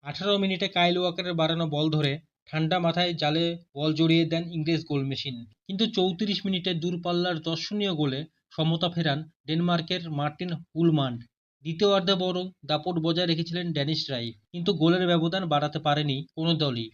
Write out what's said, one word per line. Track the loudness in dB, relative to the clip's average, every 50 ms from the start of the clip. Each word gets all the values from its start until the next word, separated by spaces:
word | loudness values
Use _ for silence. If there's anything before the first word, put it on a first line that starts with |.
| _ -10
আঠারো | -10 -4 0 2 2 2
মিনিটে | 2 2 0 0 -2 -2
কাইল | 2 2 4 4 4 2
ওয়াকারের | 0 0 -2 -2 -4 -4 0 0
বাড়ানো | 2 2 2 0 0 0 0
বল | 0 0 2 2
ধরে | 2 2 2 0 -2 _ _ _ _ _
ঠান্ডা | -6 -2 -2 0 2 2 2
মাথায় | 2 2 2 2 0 0 0
জালে | 0 0 0 2 2 0 0 -2 -6 -12 _ _
বল | -2 -2 0 2
জড়িয়ে | 4 4 6 6 4 4 2
দেন | 0 -2 -4 -4 -4
ইংরেজ | -2 0 0 0 0 0 -2
গোল | -2 -2 -2 -2
মেশিন। | -4 -4 -6 -8 -8 -10 -12 -16 _ _ _
কিন্তু | -10 -2 0 0 0 2
চৌত্রিশ | 0 0 0 0 -2 -2 -2 -2 -2 -2
মিনিটে | -2 -4 -2 -2 -2 -4 -2
দূরপাল্লার | -2 -4 -4 -4 -4 -2 -2 0 0 -2 -2 -4 -4 -4
দর্শনীয় | -4 -4 -6 -6 -4 -2 -2 -2 0 0
গোলে | 0 0 -2 -4 -8 -10 _ _ _ _
সমতা | -4 0 0 0 2 2 0 -2 -2
ফেরান | 0 0 0 0 -2 -4 -10 _ _ _
ডেনমার্কের | -4 -2 0 2 2 2 0 0 -2 -6 -6 -6 -6 -4 -2
মার্টিন | -2 -4 -4 -6 -6 -6 -6 -8 -10 _
হুলমান্ড। | _ 2 4 4 4 4 2 0 -2 -6 -10 _ _ _ _ _ _ _ _
দ্বিতীয়ার্ধে | -8 -2 0 2 4 4 2 2 2 0 2
বরং | 2 0 -2 -2 -4 -6 -10 _ -4 -2
দাপট | -2 -2 0 -2 -2 0 0
বজায় | 2 0 2 2 0
রেখেছিলেন | 0 0 -2 -4 -4 -4 -4 -2 -2
ড্যানিশরাই, | -2 0 0 -2 -2 -2 -4 -4 -6 -6 -6 -8 -12 _ _
কিন্তু | -10 -4 0 0 2 4
গোলের | 4 4 4 4 4 4
ব্যবধান | 4 4 2 2 0 -2 -2 0
বাড়াতে | 0 0 0 0 -4 -2 0
পারেনি | 2 2 2 2 0 -2 -4 -6 -10 _
কোনো | -2 0 0 2 2
দলই। | 0 0 0 -2 -6 -8